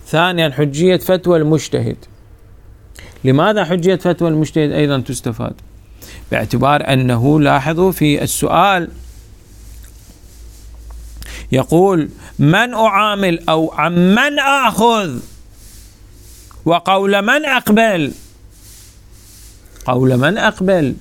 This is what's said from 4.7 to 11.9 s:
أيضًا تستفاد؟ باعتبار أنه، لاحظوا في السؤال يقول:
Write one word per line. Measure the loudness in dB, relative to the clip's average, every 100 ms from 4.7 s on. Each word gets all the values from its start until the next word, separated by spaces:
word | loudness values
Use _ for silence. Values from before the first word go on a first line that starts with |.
أيضًا | 0 0 0
تستفاد؟ | -4 -6 -6 -6 -8 -10 -18 -20 -20 -20 -20 -20 -6
باعتبار | -6 -2 0 2 0 2
أنه، | 0 2 2 2 4
لاحظوا | 4 2 0 0 0
في | 2 0 0
السؤال | -2 -4 0 2 2 0 -4 -12 -20 -20 -20 -20 -20 -20 -20 -20 -20 -20 -20 -20 -20 -20 -20 -20 -20 -20 -18 -18 -18 -18 -16 -16 -4
يقول: | -2 0 2 2